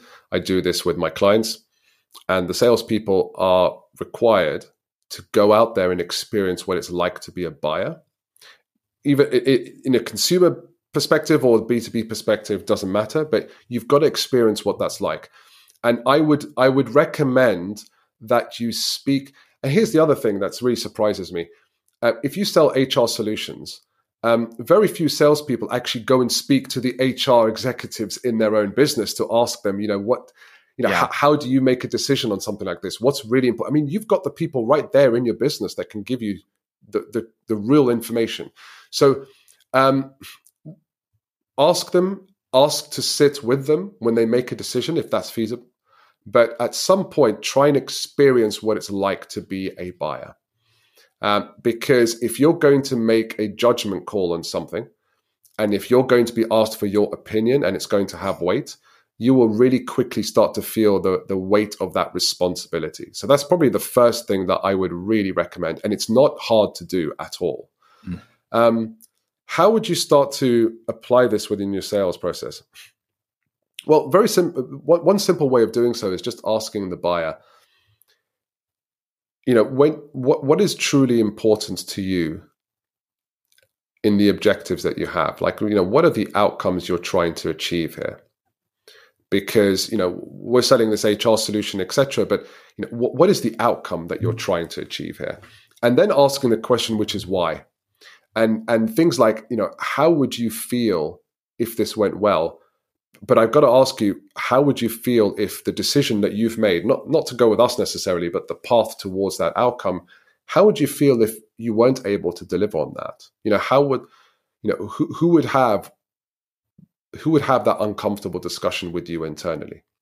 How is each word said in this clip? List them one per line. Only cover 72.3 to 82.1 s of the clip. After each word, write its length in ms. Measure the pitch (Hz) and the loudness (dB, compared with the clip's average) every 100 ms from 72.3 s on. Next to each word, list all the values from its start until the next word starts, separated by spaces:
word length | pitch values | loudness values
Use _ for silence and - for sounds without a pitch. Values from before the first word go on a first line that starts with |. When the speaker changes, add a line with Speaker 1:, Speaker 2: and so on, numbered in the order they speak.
| 80 - - _ - - _ _ _ _ _ _ _ _ - - | -6 -10 -14 _ -20 -20 _ _ _ _ _ _ _ _ -10 2
Speaker 1:
Well, 220 | 156 - | 2 4
very 200 | 185 - | 2 2
sim-, 240 | - 170 | 2 0
one, 520 | - 123 139 143 170 | -2 -8 -6 0 2
one 140 | 165 196 | 4 2
simple 320 | 202 175 143 | 2 0 2
way 120 | 127 | 4
of 100 | 110 | 2
doing 220 | 120 120 | 2 0
so 160 | 113 101 | 0 -4
is 120 | 90 | -6
just 180 | - - | -8 -8
asking 460 | - 110 - 107 95 | -4 -4 -4 -8 -8
the 60 | 87 | -4
buyer, 420 | 87 87 80 76 _ _ _ _ _ _ _ _ _ _ _ _ _ _ _ _ _ _ _ _ - | -2 -2 -4 -8 _ _ _ _ _ _ _ _ _ _ _ _ _ _ _ _ _ _ _ _ 2
you 80 | |
know, 100 | 120 | 4
when, 280 | 117 127 147 156 - | 4 4 2 2 -10
what, 300 | 135 127 156 | -6 0 0
what 160 | 135 160 | 2 2
is 140 | 202 | 2
truly 460 | - - 143 131 117 | -2 0 2 4 2
important 640 | 110 104 110 104 - 95 - | 0 0 2 2 0 -10 -10
to 140 | - | -8
you 400 | 95 | -4